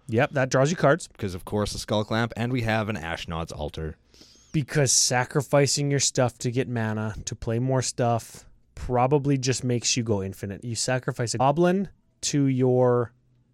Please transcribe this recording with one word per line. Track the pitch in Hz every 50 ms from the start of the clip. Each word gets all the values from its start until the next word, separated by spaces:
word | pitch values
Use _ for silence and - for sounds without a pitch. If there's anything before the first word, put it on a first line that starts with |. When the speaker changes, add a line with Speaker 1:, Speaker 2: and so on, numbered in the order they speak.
| _ -
Speaker 1:
Yep, | 110 113 139 -
that | 156 139 131 127
draws | 135 131 135 151
you | 185 -
cards. | - 139 147 180 - -
Speaker 2:
Because, | _ - 110 98 87
of | 92 -
course, | - 104 104 104 - -
a | 95
Skull | - - 110 104 107
Clamp. | - 110 110 120 113 - -
And | 117 120 127
we | 127
have | 110 110 110 110 107 104
an | 110
Ashnod's | 85 80 85 85 - - - 85 82 82 -
Altar. | - - 76 76 - 80 80 78 73 _ _ _ _ - - - _ _ _ _ -
Speaker 1:
Because | 156 139 - - 151 139 120 -
sacrificing | - - - 131 123 123 - - 151 131 - - 143 143 127 - 147 143 143
your | 143 135
stuff | - - - 135 127 117 - -
to | - 123
get | 117 131 127 -
mana, | 123 117 110 110 107 110 110 110 104 - -
to | - 113
play | - - 117 113 117
more | 127 131 131 131
stuff, | 120 - - - 123 117 117 113 - - - - - - - _ _ _ -
probably | - - - 123 123 123 127 151 147 135 143 143 135
just | 123 131 123 - -
makes | 123 120 120 - - - 131
you | 117
go | 113 107 98 95
infinite. | 95 98 - - 101 98 - -
You | 120 113
sacrifice | - - - 127 127 - - 123 - 123 113 -
a | 113
goblin | 127 139 147 160 175 175 185 196 196 - - _ _ _ _ _
to | - - - 147 139
your | 135 131 127 127 127 127 127 127 123 123 123 117 - _ _ _ _ _ _ _ _